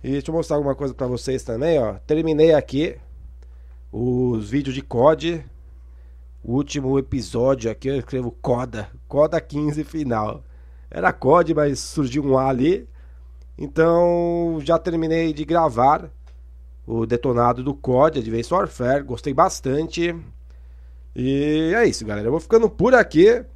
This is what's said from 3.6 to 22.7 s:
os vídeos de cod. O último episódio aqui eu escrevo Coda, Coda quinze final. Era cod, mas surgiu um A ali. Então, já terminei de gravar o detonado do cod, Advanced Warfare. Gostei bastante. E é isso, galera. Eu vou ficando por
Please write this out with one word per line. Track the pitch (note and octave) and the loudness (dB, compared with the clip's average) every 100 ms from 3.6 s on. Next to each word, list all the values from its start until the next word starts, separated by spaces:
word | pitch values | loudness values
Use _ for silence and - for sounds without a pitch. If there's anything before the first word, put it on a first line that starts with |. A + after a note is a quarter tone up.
| - - - | -20 -20 -14
os | G#2+ B2 B2 B2 A2+ G#2 | -6 -2 0 0 -2 -2
vídeos | C3+ C3+ | -4 -2
de | C3 | -6
cod. | - A#2 C#3 D#3 D#3+ E3+ C#3 - - - - - - - - - - | -4 4 4 4 -2 -6 -10 -20 -20 -20 -20 -20 -20 -20 -20 -16 -4
O | B2+ | -4
último | C#3 D3+ C3 C#3 | -2 -4 0 -2
episódio | C3+ C3+ G2 A2+ B2+ C3+ A2+ | -2 -6 -4 0 2 2 -2
aqui | G#2+ C3 | -4 -4
eu | C#3 | -4
escrevo | A#2+ C3 A#2+ | -4 -6 -6
Coda, | - - A#2+ B2 A2 G2+ - - | -6 -2 -2 -2 -8 -12 -14 -6
Coda | C#3 D3+ E3 | 2 2 2
quinze | - D3 D3+ D3 | -4 -4 -2 -4
final. | D3+ D#3+ C#3 A2+ G#2+ - - - - - - | -6 -6 -4 -2 -4 -8 -16 -20 -20 -20 -14
Era | - F#2 | -2 -2
cod, | - B2+ E3+ E3 | 0 4 4 4
mas | D#3 D3 C3 | 0 0 -2
surgiu | - - C3+ C3+ | -6 -4 -2 -2
um | C#3 C3 | 2 2
A | C3+ | 2
ali. | B2+ C#3+ F#3 - - - - - - - - | 2 2 0 -4 -20 -20 -20 -20 -20 -20 -14
Então, | C#3+ D#3 E3 E3+ F3 F3 E3+ E3+ E3+ D#3+ | -6 2 4 4 4 2 0 -2 -2 -4
já | C#3+ E3 | 0 0
terminei | F3+ E3 D#3+ E3 E3 | 0 -2 0 0 0
de | D3 D3+ | -4 -2
gravar | E3+ D#3+ A#2 C3 D3+ E3 - - - - - - - - | 0 2 4 4 4 -2 -18 -20 -20 -20 -20 -20 -20 -6
o | A2+ A2+ | -4 0
detonado | A#2+ C#3 A#2+ A#2+ B2 | 0 0 2 2 0
do | C3 | -4
cod, | C#3 - B2+ D#3 D3 | -6 0 4 4 2
Advanced | A2 A2+ - | -4 -6 -2
Warfare. | F3 G3+ - B2 C#3+ | -2 -2 -4 0 0
Gostei | C#3+ A#2 D3+ | -2 -8 -4
bastante. | C3+ F#3 - - C#3 E3 E3+ E3+ E3+ D#3+ - - - - - - - - - | 2 0 0 -4 -4 -4 -4 -4 -6 -14 -20 -20 -20 -20 -20 -20 -20 -16 -6
E | B2+ C#3 D3 D#3 D#3+ | -2 0 0 0 0
é | G#3+ A3+ | 2 2
isso, | - | 0
galera. | G#2+ G#2 A2 | -6 -4 -2
Eu | |
vou | D#3 | -2
ficando | - A3+ | 2 4
por | A3+ | 4